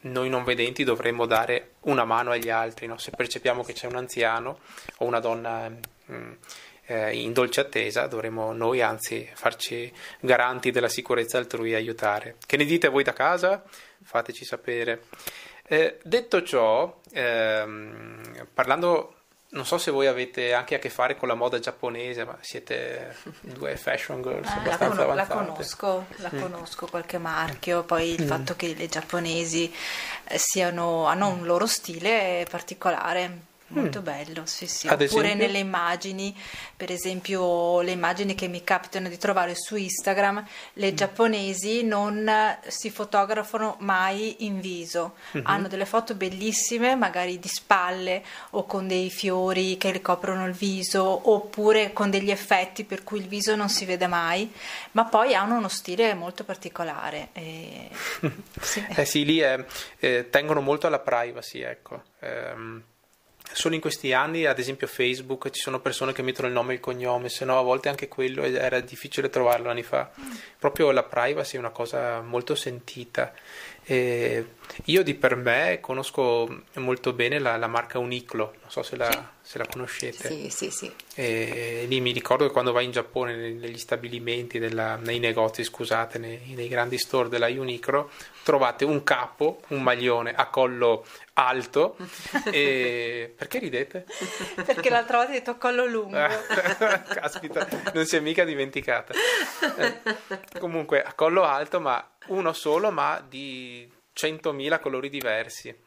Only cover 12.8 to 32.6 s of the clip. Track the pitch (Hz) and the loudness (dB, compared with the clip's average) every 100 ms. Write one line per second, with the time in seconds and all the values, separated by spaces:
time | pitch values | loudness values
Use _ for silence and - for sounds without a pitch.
12.8 | 156 135 135 - 139 175 185 196 - - | 4 4 2 2 2 2 2 0 -4 -20
13.8 | - _ - 120 117 120 - - - 120 | -20 _ -4 -2 -2 -10 -10 -8 -4 -2
14.8 | 117 117 - - - - - - - 156 | -2 -4 -8 -14 -14 -14 -18 -20 2 4
15.8 | 160 - 165 226 233 190 - 131 110 113 | 4 0 0 0 4 2 4 4 6 6
16.8 | 175 - - - 123 117 110 107 107 107 | 2 -4 -10 -2 0 2 2 2 -2 -8
17.8 | 107 113 113 113 113 120 123 - 127 147 | -12 -14 -14 -14 -14 -14 -6 2 4 4
18.8 | 175 165 - - _ _ _ - 131 175 | 4 2 0 -14 _ _ _ -8 -2 0
19.8 | 175 139 135 123 127 - 123 120 127 143 | 2 4 4 4 -2 -2 2 2 2 -4
20.8 | 127 - 127 139 127 117 120 120 117 - | -2 0 0 2 0 0 0 0 -4 -6
21.8 | 123 117 123 120 117 123 - 127 - 123 | -6 -6 -6 -6 -8 -10 -12 -12 -6 -6
22.8 | 123 127 123 120 - - - 131 143 135 | -6 -8 -10 -14 -18 -18 -16 -8 -6 -4
23.8 | - 135 - 135 127 - - - - 165 | -2 -4 -4 -6 -4 -4 -4 -4 -2 0
24.8 | - - 139 139 196 214 185 160 - - | 2 2 2 2 0 -2 -4 -6 -10 -4
25.8 | 202 185 185 - 175 147 180 175 170 - | -2 -2 -4 -12 -8 -6 -6 -8 -12 -12
26.8 | 170 175 165 180 170 160 160 139 - 175 | -8 -8 -6 -6 -4 -2 -4 -4 0 0
27.8 | 170 170 165 165 151 156 135 175 170 160 | 2 0 2 0 0 0 -2 -4 -4 -4
28.8 | 165 156 - 175 165 165 165 165 165 - | -4 -6 -4 -4 -2 -2 0 0 -2 -4
29.8 | - - - - - 160 - 190 180 175 | -8 -6 -8 -10 -4 -2 0 2 0 2
30.8 | 175 165 156 170 202 180 170 175 220 - | 0 2 2 4 2 0 2 2 2 0
31.8 | - 165 185 226 190 175 175 175 | -4 -4 2 2 2 0 -4 -8